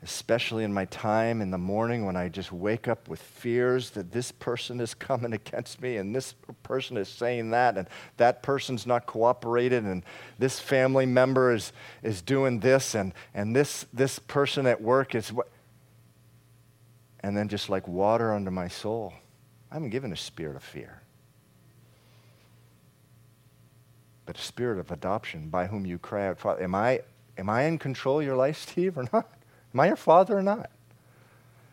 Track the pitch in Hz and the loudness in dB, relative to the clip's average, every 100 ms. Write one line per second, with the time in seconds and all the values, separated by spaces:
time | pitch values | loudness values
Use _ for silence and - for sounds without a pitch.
0 | - - - 117 - 113 107 101 95 - | -12 -8 0 0 0 -2 0 0 -2 -2
1 | 110 110 113 117 98 92 92 104 117 117 | 0 2 2 0 -2 -4 -2 0 0 -2
2 | 101 90 90 87 90 87 101 117 123 113 | -2 -2 -4 -6 -10 -4 -2 -2 -2 -4
3 | - 80 - - 123 117 123 127 117 - | -6 -14 -14 -8 -2 0 2 0 -2 -10
4 | 90 117 123 - - 120 - 123 113 - | -6 -6 -6 -8 -6 -6 -6 -6 -6 -6
5 | - 127 117 110 - - 123 - 127 113 | -4 -2 -2 -6 -6 -8 -8 -8 -6 -4
6 | 98 123 - - - 120 - 131 131 120 | -4 -4 -6 -12 -20 -16 -6 -4 -4 -4
7 | 95 - 120 120 113 117 123 95 87 - | -6 -4 -2 -2 0 4 4 2 -4 -10
8 | - - 120 - - 139 - 120 113 120 | -8 4 4 4 0 -2 -2 -4 0 0
9 | - 113 117 123 117 120 123 123 104 92 | 0 2 4 4 0 2 4 2 0 -4
10 | - - - - 131 - - 135 131 135 | -6 -16 -16 -2 -2 -2 2 4 6 4
11 | 131 127 127 131 127 113 - - - - | 4 6 6 6 4 4 -2 -12 -20 -8
12 | 113 98 85 135 135 117 127 131 131 110 | -6 -4 0 2 2 4 6 6 4 -2
13 | 95 - - 98 104 123 143 - - 117 | -2 -6 -10 -4 0 2 2 -2 -6 0
14 | 135 - - 143 139 - 131 113 110 131 | 0 -2 -4 0 0 2 2 2 4 2
15 | 131 120 104 113 - - _ _ _ _ | 2 -2 -4 -4 -6 -10 _ _ _ _
16 | _ _ _ _ _ _ _ _ - _ | _ _ _ _ _ _ _ _ -20 _
17 | _ - 98 101 104 104 - 95 90 87 | _ -10 -4 -2 -2 -4 -2 -2 -2 0
18 | 101 113 113 104 95 92 87 - 107 113 | 4 4 2 0 -2 -4 -6 -6 -6 -4
19 | 101 - - _ _ _ - 151 139 120 | -6 -12 -20 _ _ _ -14 -10 -6 -6
20 | 131 80 - - 78 69 - 73 - - | -6 -8 -10 -10 -10 -10 -14 -16 -16 -20
21 | _ _ _ _ _ _ _ _ _ _ | _ _ _ _ _ _ _ _ _ _
22 | _ _ - _ _ _ _ _ _ _ | _ _ -20 _ _ _ _ _ _ _
23 | _ - _ _ _ _ _ _ _ _ | _ -20 _ _ _ _ _ _ _ _
24 | _ _ - 85 - - 123 98 85 82 | _ _ -18 -12 -10 -4 -2 -2 -6 -6
25 | 92 107 - 82 78 90 90 107 95 87 | -4 -4 -4 -10 -4 -2 -2 -2 -4 -6
26 | - 104 98 87 104 80 90 95 117 131 | -4 -2 -2 -2 -2 -2 0 2 2 2
27 | - _ _ - 95 113 151 165 139 127 | -2 _ _ -8 -2 0 0 0 -4 -2
28 | 131 147 143 127 135 156 - - 185 156 | 0 0 0 2 0 0 -6 -2 -2 -2
29 | 123 - - - _ _ _ 127 165 - | -2 -2 -2 -10 _ _ _ 4 4 4
30 | - 165 190 202 190 220 - _ _ - | 6 8 8 2 0 -2 -6 _ _ -20
31 | _ _ - - _ _ - | _ _ -20 -20 _ _ -20